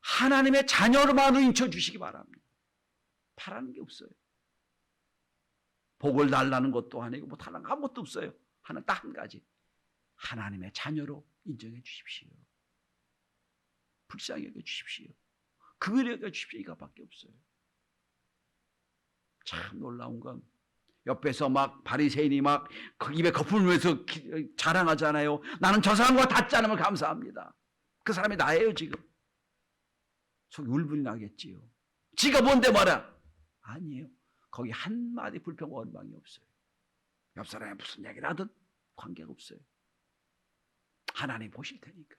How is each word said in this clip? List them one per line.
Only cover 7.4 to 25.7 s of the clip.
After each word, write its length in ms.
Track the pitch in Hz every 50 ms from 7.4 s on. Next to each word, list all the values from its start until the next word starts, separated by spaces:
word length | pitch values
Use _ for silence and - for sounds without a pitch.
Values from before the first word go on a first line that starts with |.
| - - - - - -
거 60 | -
아무것도 280 | 294 285 262 - 254
없어요. 320 | 190 135 - - 165 - - _ _ _ _ _
하나, 200 | _ - - -
딱 220 | - - - - -
한 100 | - -
가지. 300 | - - - - - _ _ _ _ _ _ _ _ _ _ _ _ _ _ _
"하나님의 560 | _ - - 123 117 104 101 101 95 90 98 _
자녀로 540 | - - 143 151 156 143 143 143 - - _ _ _ _
인정해 360 | 202 143 110 110 113 117 123
주십시오. 460 | 127 - - - - - - - - - _ _ _ _ _ _ _ _ _ _ _ _ _ _ _ _ _ _ _ _ _ _ _ _ _ _ _ _ _ _ _ _ _ _ _ _
불쌍히 380 | - - - - - - -
여겨 160 | - - -
주십시오. 460 | - - - - - - - - - - - _ _ _ _ _ _ _ _ _ _ _ _ _
긍휼히 320 | - 185 208 262 262 240
여겨 180 | 240 - - 208
주십시오." 280 | 170 - - - - 226
이거밖에 420 | 98 - 80 78 - 73 _ - -
없어요. 280 | - - - - - _ _ _ _ _ _ _ _ _ _ _ _ _ _ _ _ _ _ _ _ _ _ _ _ _ _ _ _ _ _ _ _ _ _ _ _ _ _ _ _ _ _ _
참 340 | - - 82 85 - - -
놀라운 400 | - 127 120 120 120 120 117 117
건 240 | 123 131 123 120 - _ _ _ _ _ _ _ _ _ _ _ _ 147
옆에서 420 | 131 - - 151 127 - 156 135
막 340 | 131 139 139 131 - - _
바리새인이 580 | - 123 135 151 143 - 139 151 147 139 139
막 260 | 139 143 143 139 - - - - - - _ _
그 120 | - 143 143
입에 160 | 160 165 170
거품을 380 | 151 131 143 131 185 214 190 180 180
내서 320 | 151 - 180 160 - -
기-, 500 | - - 160 - - 156 160 147 - -
자랑하잖아요. 840 | - - 160 165 185 180 165 156 143 156 151 151 151 147 147 147 147 - - - -
"나는 220 | 190 185